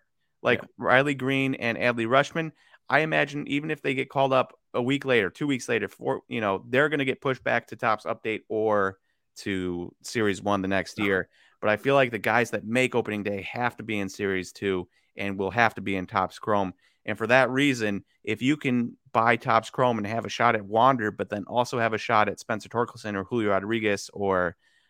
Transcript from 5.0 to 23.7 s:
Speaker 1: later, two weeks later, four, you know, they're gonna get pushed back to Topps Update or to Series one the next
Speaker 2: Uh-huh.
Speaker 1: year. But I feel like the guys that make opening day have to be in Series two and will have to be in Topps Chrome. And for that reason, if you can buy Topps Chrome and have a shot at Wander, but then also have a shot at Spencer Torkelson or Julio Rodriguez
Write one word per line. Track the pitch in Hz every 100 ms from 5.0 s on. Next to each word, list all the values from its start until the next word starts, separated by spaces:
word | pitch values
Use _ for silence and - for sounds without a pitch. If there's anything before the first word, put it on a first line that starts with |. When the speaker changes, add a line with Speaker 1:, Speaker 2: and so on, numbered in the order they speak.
| 131
Speaker 1:
later, | 120 90
two | - 147
weeks | 127 -
later, | 110 98
four, | - 131 - -
you | 120
know, | 104 95 120
they're | 123 147
gonna | 151 131
get | -
pushed | 139 127
back | 120 120 -
to | -
Topps | 117 107 -
Update | 117 113 107 -
or | 107 110 104 98 - _ _ _ -
to | 104 95 90 87 87 _
Series | - 120 107 95
one | 101 101
the | 95
next | 98 90 -
Speaker 2:
Uh-huh. | 101
Speaker 1:
year. | 92 - _ _ -
But | 104
I | 104
feel | 135
like | 139 123
the | 110
guys | 110 117 113
that | 107 107
make | 123 123 120
opening | 107 104
day | 101 98
have | 92 120 120 -
to |
be | 117 107
in | 95
Series | - 98 92 90
two | - 101 92 90 _ _ -
and | 101 98
will | 95
have | 117 110 -
to |
be | 98 95
in | 92
Topps | 101 90 -
Chrome. | 113 101 95 - _ _ -
And | 104
for | 113
that | 131 123
reason, | 131 143 120 107 98 - _
if | 104 107
you | 127 147
can | 135 123 117 - _
buy | 117 113 117
Topps | 127 110 -
Chrome | - 123 113
and | 101
have | 113 107
a |
shot | - 120 110
at | 101
Wander, | 110 131 127 107
but | - 95
then | 104 -
also | 117 120 123
have | 113
a | 110
shot | - 107 104
at | 92
Spencer | - 110 -
Torkelson | 117 117 117 107 98
or |
Julio | 95 120 104
Rodriguez | 95 101